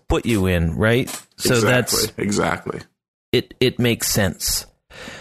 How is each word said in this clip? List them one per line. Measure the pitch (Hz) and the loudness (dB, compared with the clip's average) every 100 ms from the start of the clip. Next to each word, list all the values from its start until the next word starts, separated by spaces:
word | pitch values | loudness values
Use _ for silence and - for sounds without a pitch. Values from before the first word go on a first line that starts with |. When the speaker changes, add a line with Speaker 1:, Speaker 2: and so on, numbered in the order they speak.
| - | -2
Speaker 1:
put | 165 117 | -2 0
you | 107 95 | 2 2
in, | 87 82 67 | 2 2 2
right? | 110 123 - - - - | 2 2 0 -8 -16 -4
So | - 123 | 0 2
Speaker 2:
Exactly, | 107 127 - 110 104 | 4 2 2 -2 -2
Speaker 1:
that's | - | -4
Speaker 2:
exactly. | 101 101 85 - - - - _ _ _ _ | -2 0 0 -2 -6 -10 -12 _ _ _ _
Speaker 1:
it, | 123 - - | -2 -2 0
it | 127 - | 0 2
makes | 120 113 - | 0 0 0
sense. | - 95 - - - - _ _ - - - | 0 0 -2 -4 -4 -6 _ _ -20 -18 -18